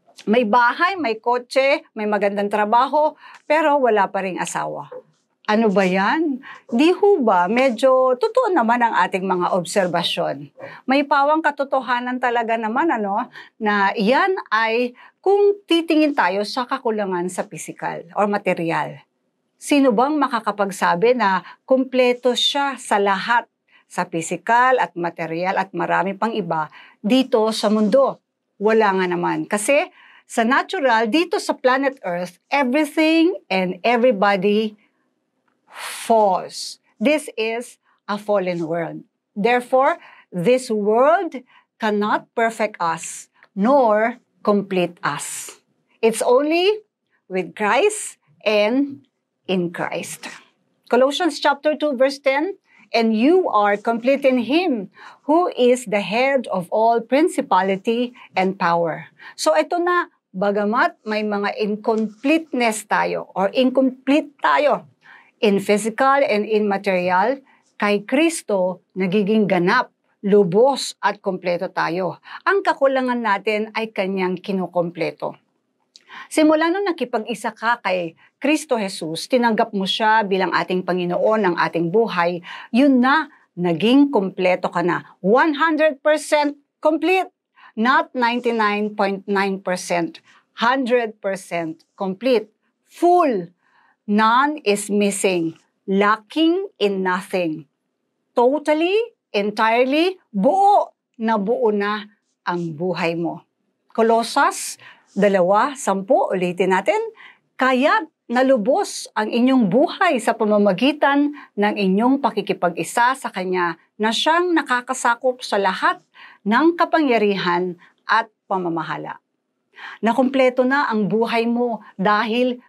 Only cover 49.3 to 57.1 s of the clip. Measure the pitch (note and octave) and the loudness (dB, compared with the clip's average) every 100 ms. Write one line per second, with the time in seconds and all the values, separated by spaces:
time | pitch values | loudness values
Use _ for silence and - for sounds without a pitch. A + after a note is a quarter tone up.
49.3 | _ - F#3 F3 F3 - E3+ - - - | _ -4 -2 -2 -4 -8 -8 -10 -14 -16
50.3 | - _ _ _ _ - A#3+ C4 D4 E4+ | -18 _ _ _ _ -2 2 2 0 -4
51.3 | D4 D4+ C#4+ D4+ D4+ D4+ A#3+ C4+ C#4 C4+ | -2 -2 0 -2 -2 -2 0 0 0 -2
52.3 | C#4 F4+ G4+ _ _ _ A#3 A3+ A3 C4 | 0 -2 -8 _ _ _ 0 2 4 4
53.3 | F#4 F4+ G#3 G#3 G#3 A#3 A#3 A#3+ C#4 C4+ | 4 2 2 2 0 -2 -2 0 2 2
54.3 | B3+ A3 D#4+ F#4 A#3 F#3 _ - - - | 0 0 0 0 -2 -6 _ -20 -10 0
55.3 | D#4+ F4+ - B3 B3 G3+ G3+ F3+ A3 C4+ | 2 2 2 2 2 0 -4 -2 0 0
56.3 | C#4 G#3+ F#3+ E3+ G#3+ A3+ A#3 A3 | 0 -2 -6 -4 0 2 0 0